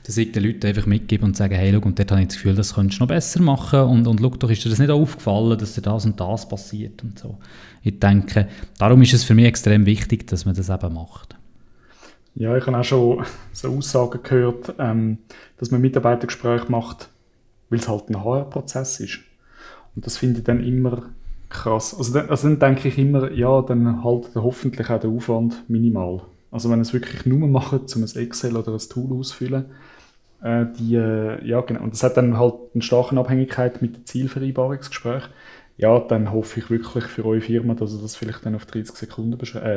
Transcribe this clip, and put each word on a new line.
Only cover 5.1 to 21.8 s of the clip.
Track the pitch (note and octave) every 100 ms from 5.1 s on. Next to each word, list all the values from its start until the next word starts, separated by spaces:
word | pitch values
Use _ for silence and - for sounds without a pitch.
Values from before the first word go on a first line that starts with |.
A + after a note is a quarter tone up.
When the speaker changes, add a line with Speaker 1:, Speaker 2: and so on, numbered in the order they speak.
| - - G2+ A2+ A2
Speaker 1:
dass | G#2
dir | -
das | G2 A2
und | G#2+ G2+
das | F2+ G#2+ -
passiert?" | G#2 - G#2+ G#2 -
und | A#2+ -
so. | - - - - - -
Ich | - G2+
denke, | G2 G2+ G2 - G2+ - - -
darum | G#2 B2+
ist | B2+
es | B2+
für | -
mich | A2 A#2+
extrem | A#2 - G#2 G2
wichtig, | G#2+ - A#2 -
dass | F2+
man | G2
das | F#2 F2+
eben | F#2 F2+
macht. | E2 E2 - - - - - - - _ _ - _ _
Speaker 2:
Ja, | - A2+ B2+
ich | C3
habe | B2
auch |
schon | A#2+ C3 A#2+ B2 - - -
so | - B2+
Aussagen | C3 - C3 A#2+ B2
gehört, | - B2+ B2 A#2+ - -
ähm, | B2+ A2+ A2 A2 - - - -
dass | A#2+
man | B2
Mitarbeitergespräche | C3 C3+ A#2 A#2+ A#2+ - A#2+ A#2+ A#2
macht, | A#2 A#2 - - _ _ _ _ _ -
weil | A#2+
es | A#2
halt | G#2+ -
ein | G#2+
H-R-Prozess | G#2 C3 C#3+ C#3+ - C3 C3 -
ist. | G#2+ - _ _ _ - - - - -
Und | -
das | -
finde | B2+ A#2
ich |
dann | A2+ A#2+
immer | A#2+ B2+ B2+ A#2 - - - - -
krass. | - A2+ A2